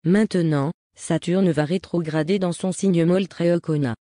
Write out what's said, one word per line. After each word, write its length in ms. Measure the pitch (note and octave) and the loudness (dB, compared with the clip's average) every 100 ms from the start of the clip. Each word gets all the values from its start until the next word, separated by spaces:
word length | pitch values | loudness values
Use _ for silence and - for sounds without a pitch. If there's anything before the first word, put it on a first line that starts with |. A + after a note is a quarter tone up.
| D#3+ | 2
Maintenant, 640 | G3 A3 F#3 E3 D3 C#3 - _ - | 2 2 0 0 0 -2 -6 _ -20
Saturne 540 | - D#3+ - F#3 F#3 | -4 -2 0 2 2
va 140 | D3+ D3 | 2 -2
rétrograder 720 | F#3 - E3+ D#3+ D#3 D#3 G3+ | -4 -4 -4 -2 -4 -2 -2
dans 120 | F3+ | -2
son 200 | E3 F#3+ | -4 -6
signe 340 | F3+ G3 E3+ E3 | -2 0 2 4
Moltreokona. 880 | F#3 F#3+ - E3+ F3 - D3+ C3+ A2 | 2 0 -2 0 0 0 -2 -2 -4